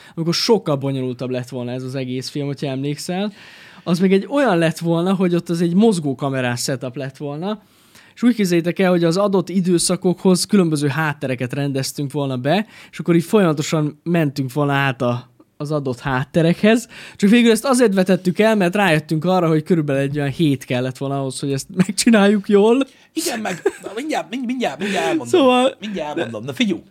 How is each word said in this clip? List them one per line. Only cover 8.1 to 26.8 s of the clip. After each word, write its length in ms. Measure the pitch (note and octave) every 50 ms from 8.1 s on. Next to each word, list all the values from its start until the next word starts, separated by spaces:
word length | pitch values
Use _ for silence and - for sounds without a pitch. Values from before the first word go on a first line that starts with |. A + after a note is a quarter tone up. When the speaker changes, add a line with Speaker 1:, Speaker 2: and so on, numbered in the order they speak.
| _
Speaker 1:
és 80 | -
úgy 120 | A3+ B3 A3+
képzeljétek 440 | - G3+ F3 F3 E3+ D#3+ F3 D#3+ -
el, 120 | F#3+ F3+
hogy 140 | F3+ F3 E3+
az 120 | E3 E3
adott 320 | G3 G3+ G#3 G3 F#3 D#3 -
időszakokhoz 960 | F3 G3 E3 F#3 F3 E3+ - - F3+ E3+ - F3+ F3 - - F#3+ F3+ F3+ -
különböző 440 | - G#3+ G3 F3 E3 D#3 C#3+ D3 C#3+
háttereket 640 | B2+ D#3+ D#3+ D3+ D3 - C#3+ B2+ B2+ A#2 C3 A#2+
rendeztünk 600 | C3 C#3+ C#3+ C#3+ C3 C3+ C3 - - - D3 C3
volna 240 | - D3 C#3 C3+ C3
be, 300 | B2 B2+ C#3+ E3 G3+ G#3+ - - - - -
és 80 | - -
akkor 160 | D#3+ F3 E3+
így 80 | F3 F3
folyamatosan 760 | - A3+ G#3+ F#3+ E3 D3+ D3 D3 - E3+ D#3 D3+ D3 - -
mentünk 500 | _ E3 F3+ E3+ D#3 C#3+ C#3 D3 C3+ B2+
volna 200 | - D3+ D3 C#3+
át 300 | C#3 C#3 C#3 C3+ B2 -
a, 280 | C3 A#2+ A#2+ A#2+ - _ _ _ _ _ _
az 160 | - D3 C#3+
adott 260 | D#3 D3 C#3 C3+ B2 -
hátterekhez. 880 | - C#3+ C3 B2+ C#3+ - - E3+ D#3+ E3 F3 - - G#3+ A3+ B3 - - - - - - -
Csak 140 | - G#3 G3
végül 200 | A#3 A#3+ A#3 A#3
ezt 140 | G#3+ G#3+ -
azért 300 | C#4 C4 B3 B3 G#3+ F#3+
vetettük 440 | F#3+ F#3 G3+ F#3 F#3 - F3+ D#3+ -
el, 180 | G#3 A3 A3
mert 180 | G#3 F3+ - F#3+
rájöttünk 500 | G#3 G3+ F3 D#3 D3+ D3+ - E3 D#3 C#3+
arra, 240 | F3+ F#3 F#3 E3+ D#3+
hogy 140 | D#3+ D#3
körülbelül 400 | D3+ - F#3 E3 D3+ C#3+ C3+ C3+
egy 140 | C#3 C#3 C#3+ D3
olyan 120 | C#3+ C#3
hét 340 | B2+ - E3+ D3 C3+ B2 -
kellett 340 | - C3 B2 B2+ C3 A#2+ -
volna 200 | C#3+ C3+ C#3 C#3
ahhoz, 200 | C3+ C3 C3 -
hogy 120 | - C#3
ezt 140 | C3+ C3+ - - -
<laughs> 80 | F3+ F#3+
megcsináljuk 640 | - G3+ - - A#3+ A3+ G#3 G3 G3+ G#3+ G3+ F#3+ -
jól. 380 | G3+ G3 G3+ A3+ B3 C4+ C4 - - _ _ _
Speaker 2:
Igen, 280 | _ D#4+ - E4+ B3+ A3
meg 220 | G#3+ G3 F3+ - - G#4 - -
na, 80 | - - G3
mindjárt, 360 | A3+ D4 D#4 B3+ F#3+ - -
mind-, 160 | A3 C#4 B3+
mindjárt, 320 | A3 C4 B3+ A3 - - D3
mindjárt 260 | F#3+ G#3 G3 E3+ E3
elmondom. 200 | D#4+ D#4+ D#4+ - A#2+ - F4
Speaker 1:
Szóval 360 | C4+ B3+ B3+ B3 B3+ - - -
Speaker 2:
Mindjárt 360 | G3 G#3+ G3 F3 D3+ D3+ C#3+ E3
elmondom. 260 | - A#2 A2+ G#2 A#2
Na 80 | C#3
figyelj. 280 | C3+ - B3 G3 F3+ G2